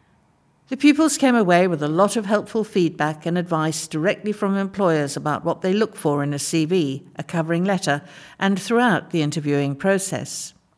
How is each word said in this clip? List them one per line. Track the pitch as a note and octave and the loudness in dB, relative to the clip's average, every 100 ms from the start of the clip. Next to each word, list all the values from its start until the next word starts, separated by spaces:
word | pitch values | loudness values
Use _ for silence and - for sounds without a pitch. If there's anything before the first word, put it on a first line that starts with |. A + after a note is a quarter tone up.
| _ _ _ _ _ _ - | _ _ _ _ _ _ -12
The | C4 | 2
pupils | D4 D4 D#4 - | 4 4 2 2
came | C4+ A#3+ | 4 4
away | F3+ F3 F#3 | 6 4 4
with | D#3+ | 2
a | D3 | 0
lot | D#3+ G3+ A#3 | 2 2 0
of | G3 | 0
helpful | G#3+ G#3 A3+ | -2 -2 -4
feedback | G#3+ G3 E3+ E3 D3+ D#3 E3 | -2 0 0 0 -4 -2 -4
and | F3 | -2
advice | F3 D#3+ D#3 D#3 - | 0 0 0 -4 -6
directly | D#3 E3+ - G#3+ | -2 -2 -2 -4
from | G3+ G3+ G3 | -2 -2 -2
employers | G3 G3 F#3 D#3 C#3+ C#3 | -2 0 2 2 0 -4
about | D3+ B2 | -4 -4
what | E3 D3 | -4 -2
they | F#3 | 0
look | G3+ G#3+ - | 0 -2 -2
for | D#3 C#3+ | -2 0
in | C#3+ | -2
a | C#3+ | -4
C | - E3 D#3 | -2 0 0
V, | F#3 C#3+ C3+ - - | 0 0 -4 -10 -14
a | |
covering | - E3+ D#3+ E3+ | -6 -4 -2 0
letter, | F#3 F#3 - C#3+ - - - - | 0 0 0 -4 -6 -20 -18 -4
and | G3 G3 | -2 0
throughout | G3 A#3 B3 E3 - | 0 2 2 2 -2
the | E3+ | -2
interviewing | D3 D#3 D3 C#3+ C#3+ C#3 | -2 -2 -2 0 0 -2
process. | F#3+ G3 - C#3 - - - - _ | 0 0 -2 -6 -8 -12 -14 -18 _